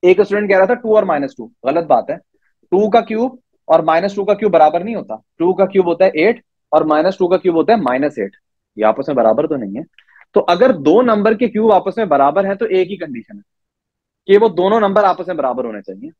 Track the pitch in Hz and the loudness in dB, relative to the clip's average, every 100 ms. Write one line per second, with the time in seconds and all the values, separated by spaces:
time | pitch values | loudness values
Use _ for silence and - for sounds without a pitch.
0 | 180 185 202 202 208 190 190 240 226 214 | 4 4 2 -2 0 2 2 0 0 0
1 | 190 151 139 - 113 _ 127 156 160 127 | 2 -4 -4 -10 -20 _ -4 -4 0 0
2 | 104 156 _ _ _ _ _ 180 214 226 | 0 -12 _ _ _ _ _ -2 2 0
3 | 220 220 254 247 _ _ - 160 160 160 | 0 -4 -4 -6 _ _ 0 2 2 0
4 | 196 202 196 202 214 165 151 165 175 214 | -2 -6 -2 0 0 4 2 2 -6 -10
5 | - 110 _ _ 165 190 196 196 175 170 | -10 -16 _ _ -2 0 0 2 0 2
6 | 190 - 180 233 _ _ _ 151 156 151 | 0 2 0 0 _ _ _ -2 2 0
7 | 170 190 180 185 185 165 156 226 139 127 | 0 -2 0 0 0 0 0 0 0 -2
8 | 143 131 101 _ _ _ _ - 107 110 | -4 -6 -10 _ _ _ _ -2 0 0
9 | 139 135 113 110 156 147 107 101 - _ | -4 0 0 0 -2 -4 -8 -12 -14 _
10 | _ _ _ - - 175 254 190 143 190 | _ _ _ -2 0 2 2 2 2 2
11 | 247 214 208 233 247 208 220 196 196 190 | 2 2 0 0 -2 0 2 2 0 -6
12 | 208 143 139 160 190 196 233 185 180 190 | -2 2 2 2 -2 -4 -2 -2 -2 -6
13 | 165 120 - - _ _ _ _ _ _ | -12 -14 -16 -20 _ _ _ _ _ _
14 | _ _ - 202 220 165 185 226 202 196 | _ _ 2 2 4 0 0 0 2 2
15 | 202 175 175 170 135 123 120 107 98 95 | 0 -2 -6 -4 -4 -4 -8 -10 -14 -16
16 | 139 _ | -18 _